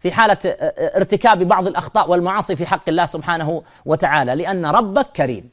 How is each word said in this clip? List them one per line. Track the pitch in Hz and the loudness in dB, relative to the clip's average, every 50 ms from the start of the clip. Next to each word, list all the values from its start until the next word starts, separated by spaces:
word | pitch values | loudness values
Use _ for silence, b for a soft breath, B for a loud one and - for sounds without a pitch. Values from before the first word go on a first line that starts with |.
في | _ 180 160 | _ -4 2
حالة، | 190 226 214 202 - - | 2 4 4 4 2 0
آه، | 185 | -4
آه، | - - - 156 - - 147 160 - | -4 -2 -4 -6 -4 -2 -4 -2 0
ارتكاب | 185 190 - - - - 233 214 180 180 | 0 0 0 -2 2 4 4 4 4 4
بعض | 175 208 185 190 | 2 2 2 2
الأخطاء | 190 180 - - - - 220 180 143 | -2 -2 -4 -8 -2 0 0 2 2
والمعاصي | 175 180 175 180 190 208 - - 190 | 2 0 2 0 -2 -2 -2 -4 -4
في | 135 175 | -4 -2
حق | - 196 170 - - | -2 -2 -2 -2 -2
الله | 160 170 175 | 0 0 0
سبحانه | 160 - 165 151 - 175 165 160 147 165 160 - b b b b | -2 -2 -8 -4 -4 -4 -4 -2 -4 -6 -6 -8 b b b b
وتعالى، | 143 156 151 170 151 143 151 139 123 127 | -2 -2 0 0 2 2 2 2 0 -2
لأن | 143 175 160 196 185 170 | -2 -2 -4 -4 -4 -2
ربك | 151 151 220 233 202 190 285 269 - - | 2 2 2 2 2 0 -2 -2 -2 -2
كريم | - 147 127 127 101 87 - | -2 -2 -2 -2 -6 -10 -16